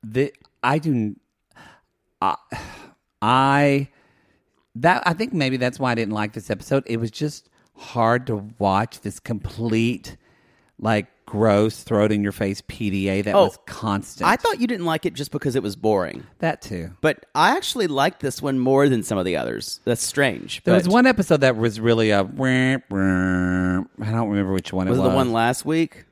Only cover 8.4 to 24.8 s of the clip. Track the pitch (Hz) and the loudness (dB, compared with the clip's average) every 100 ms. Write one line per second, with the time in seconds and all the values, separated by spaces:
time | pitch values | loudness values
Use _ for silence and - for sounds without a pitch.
8.4 | 104 113 101 95 117 - 104 - - 110 | -8 -2 0 2 0 -6 -12 -12 -8 -8
9.4 | - - 113 110 117 120 - - _ _ | -8 -6 -2 0 0 -2 -10 -20 _ _
10.4 | _ _ _ _ 107 107 - _ - 104 | _ _ _ _ 0 0 -2 _ -8 0
11.4 | 110 101 110 - - 110 107 107 101 - | 4 4 2 -2 -2 0 2 2 -2 -2
12.4 | 101 101 - - 107 95 98 95 104 101 | -4 -6 -10 -6 -4 -2 0 0 2 2
13.4 | - - - - 113 98 - - 170 233 | 2 0 -18 -8 -4 -4 -6 -2 0 0
14.4 | 466 381 233 226 170 160 180 127 143 131 | 0 -2 -4 -2 -2 -2 -4 -6 -8 -4
15.4 | 143 123 101 92 107 101 85 - - _ | -2 -2 -4 -2 0 0 -2 -8 -18 _
16.4 | 165 - - 90 85 90 156 139 - 143 | -6 -6 -8 -10 -10 -2 -2 -2 -6 2
17.4 | 175 359 - 254 185 135 151 - 139 - | 2 2 -4 -4 -2 2 0 0 -8 -4
18.4 | 143 135 127 135 139 123 - 104 92 82 | -4 0 2 4 4 2 0 -2 0 -2
19.4 | 60 55 - - - 117 - - 139 80 | -4 -6 -10 -8 -4 -2 -2 0 0 -2
20.4 | 50 - - 180 180 226 254 220 190 156 | -10 -6 2 2 4 4 4 4 2 4
21.4 | 135 110 113 107 113 113 110 101 92 139 | 4 2 0 0 2 4 4 4 0 -2
22.4 | 131 127 131 135 _ 98 95 92 92 90 | 0 2 2 0 _ 0 2 2 2 2
23.4 | 90 90 92 90 - - 107 113 113 101 | 2 0 0 0 -4 -8 -4 -2 -2 -2
24.4 | 95 95 - 92 | 0 -2 -2 -4